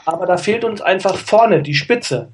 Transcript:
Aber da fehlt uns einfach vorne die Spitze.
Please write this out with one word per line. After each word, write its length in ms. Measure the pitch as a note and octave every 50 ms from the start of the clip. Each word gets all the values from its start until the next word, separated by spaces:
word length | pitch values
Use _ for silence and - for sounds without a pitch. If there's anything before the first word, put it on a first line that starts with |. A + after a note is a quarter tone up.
| -
Aber 200 | D#3 E3 E3+ F#3
da 120 | F3+ F3+ F3+
fehlt 280 | - G3+ A3 A3+ A3+
uns 160 | A3 G#3 G3+
einfach 340 | - F3 F#3+ F#3 - G3 F#3
vorne 460 | - - - G#3+ A3 A#3 A3+ F3 D3
die 140 | C#3+ C#3+ D3
Spitze. 540 | C#3+ - - A#3+ A#3+ - - C#3 A#2 A2 -